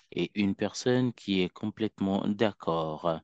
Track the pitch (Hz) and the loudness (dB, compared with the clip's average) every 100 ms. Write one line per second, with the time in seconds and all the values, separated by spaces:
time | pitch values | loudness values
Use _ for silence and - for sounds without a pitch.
0 | _ - 87 101 101 98 101 - 127 123 | _ -4 -4 0 0 0 -4 -2 2 2
1 | 127 - - 95 90 - 107 - 107 - | 2 -2 -2 0 0 -2 -8 -2 -4 0
2 | 98 98 101 104 110 - - 82 80 78 | 0 2 0 2 0 0 -2 -2 -2 -2
3 | 87 80 | -2 -2